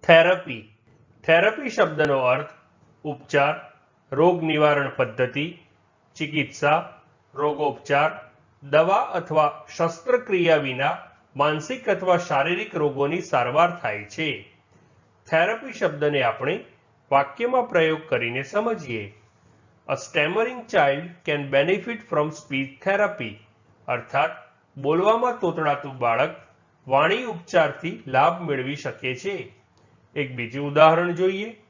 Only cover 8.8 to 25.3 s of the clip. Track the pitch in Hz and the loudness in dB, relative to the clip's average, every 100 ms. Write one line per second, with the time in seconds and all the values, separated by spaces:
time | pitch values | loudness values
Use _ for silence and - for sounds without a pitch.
8.8 | 165 202 - 185 - 156 147 - - - | 4 2 0 -6 -2 2 2 0 -18 -2
9.8 | 165 - - 247 240 185 165 156 139 127 | -2 -2 0 0 2 0 4 4 2 -2
10.8 | 135 107 - _ _ 131 147 156 - 254 | -2 -2 -10 _ _ -2 0 0 -6 -8
11.8 | - 185 185 170 - 139 147 180 214 170 | -2 -2 2 0 2 0 0 -2 -4 -2
12.8 | 147 131 139 175 175 135 123 147 170 170 | -2 0 -2 -2 -2 0 0 2 2 0
13.8 | 113 101 104 - 156 110 - _ _ _ | -6 -6 -10 -6 -6 -6 -12 _ _ _
14.8 | _ _ _ _ - 160 175 226 277 - | _ _ _ _ -2 0 2 -2 -8 -4
15.8 | 185 147 147 147 120 - 131 202 - _ | -4 0 -2 0 0 -2 -4 -6 -8 _
16.8 | _ _ _ 139 139 - 240 254 233 175 | _ _ _ 0 0 -4 0 0 2 2
17.8 | 160 156 - 123 117 123 139 202 226 214 | 2 0 -2 -2 -2 -6 -4 -2 -2 -4
18.8 | 139 113 101 - _ _ _ _ _ _ | -6 -8 -8 -16 _ _ _ _ _ _
19.8 | - 135 - 175 151 196 240 254 226 196 | -6 -6 -4 -2 0 0 -2 -4 -2 2
20.8 | 143 139 170 - - 147 139 135 151 202 | 2 0 -6 -12 -6 -4 0 0 2 0
21.8 | - 226 - 156 151 156 - 135 135 - | -2 -10 -4 -2 -2 -4 -8 -6 -6 -6
22.8 | 190 202 208 - 113 104 _ _ _ _ | -2 0 0 -2 -10 -12 _ _ _ _
23.8 | - 123 - 139 - - - _ _ - | -6 -6 -2 -2 -2 -4 -20 _ _ -8
24.8 | 135 165 196 233 247 | 0 2 2 2 0